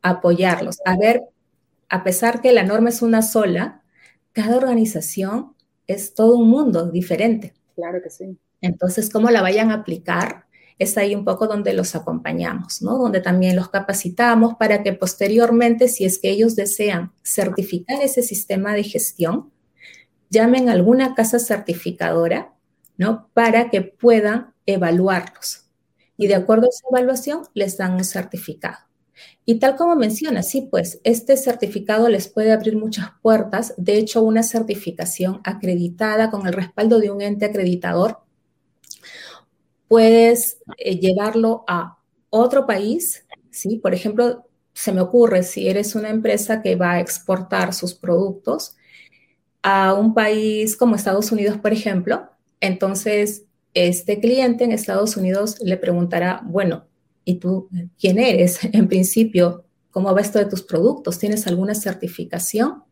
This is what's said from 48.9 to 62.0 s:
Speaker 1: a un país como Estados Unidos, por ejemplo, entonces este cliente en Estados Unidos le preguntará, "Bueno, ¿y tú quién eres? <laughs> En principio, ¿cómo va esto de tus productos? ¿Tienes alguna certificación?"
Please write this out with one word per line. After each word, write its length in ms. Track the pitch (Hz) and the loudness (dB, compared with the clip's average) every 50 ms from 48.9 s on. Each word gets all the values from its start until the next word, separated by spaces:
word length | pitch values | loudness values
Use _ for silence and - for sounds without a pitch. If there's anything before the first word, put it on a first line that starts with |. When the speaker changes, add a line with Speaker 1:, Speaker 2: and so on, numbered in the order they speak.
| _ - - _ _ _ _ _ _ _ _ _ _ _ | _ -20 -20 _ _ _ _ _ _ _ _ _ _ _
Speaker 1:
a 320 | - 196 196 196 190 190 190 | -2 0 2 2 4 2 2
un 200 | 202 214 226 220 | 2 2 2 2
país 640 | 226 214 214 214 214 214 214 214 214 214 214 214 | 2 2 2 0 0 0 -2 -2 -2 -4 -4 -2
como 200 | - 247 240 226 | 0 2 2 2
Estados 360 | 202 - 202 190 202 208 - | 0 0 0 0 0 0 -2
Unidos, 260 | 226 208 202 208 208 | -2 -2 0 -2 -4
por 140 | - - 214 | -2 -2 -2
ejemplo, 580 | 220 214 - 214 196 180 180 202 - 381 - - _ _ _ _ _ _ | -2 0 -2 -2 -2 -2 -2 -2 -4 -4 -6 -14 _ _ _ _ _ _
entonces 840 | - 190 185 180 - 190 196 190 - 220 208 208 208 208 208 - - _ _ _ _ _ _ | -4 -4 -2 -2 -2 -4 -4 -4 -4 -2 0 0 0 -2 -4 -10 -16 _ _ _ _ _ _
este 460 | - 180 175 180 175 - - 202 208 | 0 2 2 0 -2 -2 -4 -2 0
cliente 440 | 214 233 247 262 262 247 233 233 247 | 2 2 2 4 2 2 2 0 0
en 80 | 233 | 0
Estados 460 | 220 220 - - 190 190 202 214 - | 0 -2 -4 -4 -2 -2 -2 -2 -2
Unidos 400 | 202 190 185 185 196 208 220 214 - | -2 -2 0 0 0 -2 -4 -6 -6
le 160 | 214 185 190 | -4 -4 -2
preguntará, 640 | 190 - - 175 175 175 175 180 170 175 180 - - - | -2 -2 -2 0 0 0 0 -2 -2 -2 -2 -4 -4 -8
"Bueno, 400 | - 165 196 196 175 165 165 _ _ _ _ _ _ _ _ _ | -6 -4 -2 -2 -2 -4 -6 _ _ _ _ _ _ _ _ _
¿y 120 | - 180 | -6 -6
tú 340 | 175 - 180 190 190 - - 185 175 175 180 _ _ | -4 -2 -4 -4 -4 -6 -8 -10 -10 -10 -10 _ _
quién 200 | - 190 185 214 | 0 0 2 2
eres? 400 | 254 254 196 165 175 180 - - | 2 2 4 4 2 2 2 -2
<laughs> 140 | - - - | -6 0 2
En 140 | 220 190 | 2 4
principio, 800 | 180 196 185 185 180 - 226 226 220 - 180 175 175 175 - - _ _ _ _ _ | 4 2 2 0 2 2 0 0 2 4 2 2 2 0 -6 -16 _ _ _ _ _
¿cómo 220 | _ 190 190 196 185 | _ -4 0 2 2
va 80 | 196 | 2
esto 180 | 208 208 - 220 | 0 0 0 0
de 60 | 202 | 0
tus 180 | 202 - 185 - | 0 -4 -8 -8
productos? 560 | - - 165 175 247 - - - 185 175 - | -4 -2 2 2 2 0 0 -6 -8 -6 -4
¿Tienes 260 | - 208 214 214 214 | -4 -4 -4 -4 -2
alguna 300 | 190 175 175 190 202 214 | -2 -2 -2 -2 -2 -4
certificación?" 1080 | 214 - 202 180 185 | -4 -4 -6 -6 -6